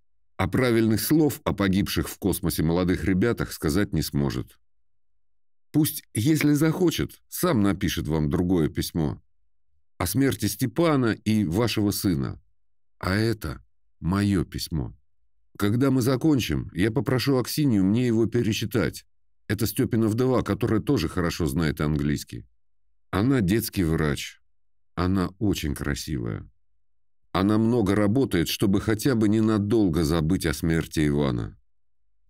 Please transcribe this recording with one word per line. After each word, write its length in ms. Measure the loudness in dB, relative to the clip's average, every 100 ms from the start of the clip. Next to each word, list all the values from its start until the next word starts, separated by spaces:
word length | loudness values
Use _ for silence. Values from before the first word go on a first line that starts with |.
| _ _ _ -6
а 100 | -2
правильных 540 | 0 2 4 4 2
слов 400 | 2 4 2 0
о 100 | -4
погибших 560 | 0 2 2 0 -2 -4
в 80 | -2
космосе 420 | -2 0 -2 0
молодых 400 | 0 2 2 0
ребятах 500 | 0 2 0 0 -4
сказать 400 | -4 -2 0 0
не 100 | -2
сможет. 580 | -2 -2 -2 -4 -10 -16 _ _ _ _ _ _ _ _ _ _ _
Пусть, 320 | 0 0 -2 -8
если 380 | -2 2 2 2
захочет, 680 | 2 2 2 0 0 -4 -6 _
сам 340 | -4 0 2
напишет 460 | 2 2 -2 -2 -2
вам 240 | 0 0
другое 380 | 0 2 2 2
письмо. 520 | -2 -6 -2 -4 -4 _ _ _ _ _ _ _ -6
О 100 | -4
смерти 400 | 0 0 0 -2
Степана 640 | -2 -4 0 2 2 0
и 320 | -2 0 0
вашего 480 | 2 0 0 0 0
сына. 500 | 0 0 0 -4 -8 _ _ _ _ _ -8
А 160 | -2
это 500 | 0 0 -2 -6 -10 -14 _ _ -10
моё 440 | -4 0 2 2
письмо. 480 | 0 -6 -6 -6 -6 -10 _ _ _ _ _ -4
Когда 360 | 0 2 2
мы 100 | 2
закончим, 640 | 0 0 2 0 0 -4 -4
я 160 | -2 -2
попрошу 460 | 0 -2 -2 0 0
Аксинью 480 | 0 -2 2 4
мне 240 | 4 4 2
его 180 | 2 2
перечитать. 800 | 0 0 -2 -2 -2 -2 -4 -18 _ _ _ -6
Это 220 | -2 -2
Стёпина 400 | 0 0 2 0
вдова, 340 | 0 0 0
которая 380 | 0 -2 0 -2
тоже 280 | 0 -2 0
хорошо 380 | -2 -4 -2 -2
знает 340 | 0 -2 0
английский. 640 | -2 0 0 -2 -4 -14 -16 _ _ _ _ _ -6
Она 280 | -2 2 2
детский 440 | 2 0 0 -2
врач. 560 | 0 0 0 -2 -6 -16 _ _ _ _ _ -4
Она 320 | 0 0 -2 -4
очень 380 | -4 -2 -4 -4
красивая. 720 | -4 -6 -6 -6 -6 -8 -12 _ _ _ _ _ _ _ _
Она 260 | -2 2 2
много 380 | 2 2 2
работает, 540 | 2 2 2 0 0 -2
чтобы 320 | 0 0 0
хотя 340 | 0 0 0
бы 140 | 2 2
ненадолго 760 | 2 2 0 2 2 2 2
забыть 420 | 0 0 0 0
о 100 | -2
смерти 520 | -2 0 0 -2 0 0
Ивана. 500 | 2 0 -2 -6 -12 _ _ _ _ _ _ _